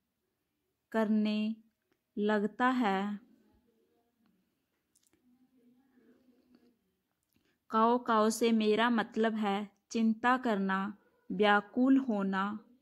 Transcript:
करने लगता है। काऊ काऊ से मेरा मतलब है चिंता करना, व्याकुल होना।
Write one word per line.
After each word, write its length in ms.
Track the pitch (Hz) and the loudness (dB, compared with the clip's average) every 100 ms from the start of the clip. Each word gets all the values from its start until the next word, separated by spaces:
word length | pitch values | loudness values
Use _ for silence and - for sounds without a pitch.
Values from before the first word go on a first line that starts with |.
| _ _ _ _ _ _ _ _ _ | _ _ _ _ _ _ _ _ _
करने 640 | 226 214 214 214 214 214 226 _ _ _ _ _ - | -4 0 0 0 -2 -4 -6 _ _ _ _ _ -4
लगता 520 | 208 214 208 214 254 | -2 0 -2 -2 -2
है। 500 | 254 214 190 202 202 - _ _ _ _ _ _ _ _ _ _ _ _ _ _ _ _ _ _ _ 247 247 254 254 240 _ _ _ 226 _ _ _ _ _ _ _ _ _ _ _ _ _ _ _ - | 0 0 -2 -4 -8 -14 _ _ _ _ _ _ _ _ _ _ _ _ _ _ _ _ _ _ _ _ _ _ _ _ _ _ _ _ _ _ _ _ _ _ _ _ _ _ _ _ _ _ _ -4
काऊ 280 | 220 226 247 | 2 2 2
काऊ 320 | 240 220 220 | 0 2 2
से 220 | 226 233 | 2 2
मेरा 380 | 226 214 208 233 | 2 2 2 2
मतलब 440 | 233 202 214 226 | 0 -2 -2 -2
है 380 | 220 214 196 202 _ - | -2 -2 -4 -6 _ -8
चिंता 460 | 226 226 220 240 254 | -2 0 0 0 0
करना, 600 | 254 202 196 190 196 202 _ _ - | 0 -2 -2 -2 -4 -10 _ _ -8
व्याकुल 680 | 185 208 208 208 247 254 269 | 0 2 2 0 0 2 2
होना। 640 | 269 208 196 190 202 214 - _ | 2 -2 -2 -4 -4 -8 -14 _